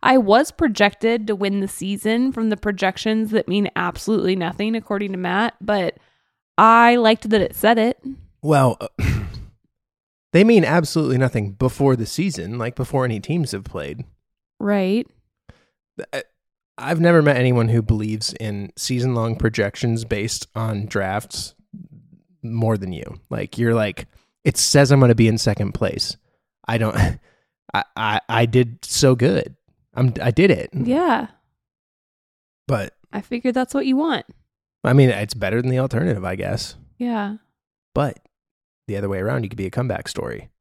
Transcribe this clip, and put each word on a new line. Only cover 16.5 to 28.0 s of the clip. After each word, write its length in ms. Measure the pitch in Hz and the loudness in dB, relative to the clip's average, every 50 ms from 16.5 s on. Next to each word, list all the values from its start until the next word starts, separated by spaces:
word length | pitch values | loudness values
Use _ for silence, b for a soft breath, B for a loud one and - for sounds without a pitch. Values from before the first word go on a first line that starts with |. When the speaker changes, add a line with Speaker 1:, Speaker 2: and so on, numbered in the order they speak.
| _ _ _ _ _ | _ _ _ _ _
Speaker 2:
I've 240 | - - 131 170 160 | -14 -6 -4 -2 2
never 220 | 170 170 170 165 151 | 4 4 6 6 6
met 140 | 147 143 | 4 4
anyone 320 | 123 123 127 123 120 113 110 | 4 2 2 2 2 2 2
who 140 | 113 117 110 | 2 0 2
believes 500 | 110 113 107 107 107 107 107 104 - - | 2 -2 -2 -2 -4 -6 -6 -6 -8 -10
in 380 | - 110 110 101 101 101 98 - | -8 -8 -8 -8 -8 -10 -12 -12
season-long 600 | - - - 127 123 120 127 123 117 113 117 113 | -10 -8 -6 -4 -2 -2 -2 -2 -2 -2 -4 -4
projections 680 | - - 113 110 - 104 101 - - - 120 117 113 113 | -2 -2 -2 0 0 -4 -4 -4 -4 -2 -2 -2 -2 -2
based 440 | 113 113 104 101 117 - - - _ _ | -4 -6 -4 -4 -4 -6 -8 -10 _ _
on 300 | 113 113 110 107 101 104 | -6 -6 -4 -4 -6 -6
drafts 680 | 104 - 101 98 95 95 104 107 - - - - - _ _ _ _ - 196 180 - - - _ _ _ _ _ _ _ _ - | -4 -4 -4 -2 -2 -4 -4 -6 -8 -12 -12 -12 -12 _ _ _ _ -20 -20 -20 -20 -20 -20 _ _ _ _ _ _ _ _ -12
more 340 | 117 113 117 113 110 113 | -8 -4 -2 0 0 0
than 160 | 104 95 92 90 | -2 -4 -6 -8
you. 280 | 76 - - - - _ _ | -10 -10 -12 -14 -18 _ _
Like, 280 | - 110 98 - - - | -8 -8 -8 -8 -4 -2
you're 160 | 117 117 113 | 0 2 2
like, 320 | 117 107 104 92 - - _ _ _ _ _ _ _ _ | 2 0 -2 -4 -8 -14 _ _ _ _ _ _ _ _
"It 140 | 156 - | -2 0
says 340 | - - - - 143 143 127 | 0 0 4 6 6 6 8
I'm 80 | 143 139 | 8 6
gonna 160 | 131 120 117 | 8 6 6
be 140 | 113 117 113 | 6 6 4
in 100 | 107 113 | 4 2
second 320 | - - 101 - 107 98 - | 0 -2 0 0 -2 -4 -2
place." 440 | - 113 95 - - - - - - _ _ _ _ _ _ _ _ _ | -2 -4 -4 -2 -4 -6 -6 -8 -12 _ _ _ _ _ _ _ _ _
I 120 | - 110 117 | -4 -2 0
don't, 180 | 110 110 - | 0 0 2
<laughs> 800 | - 104 87 - - _ _ _ _ _ _ _ _ _ _ - | 2 2 2 0 -4 _ _ _ _ _ _ _ _ _ _ -6
I, 100 | 98 - _ _ | -6 -6 _ _
I, 240 | - | -4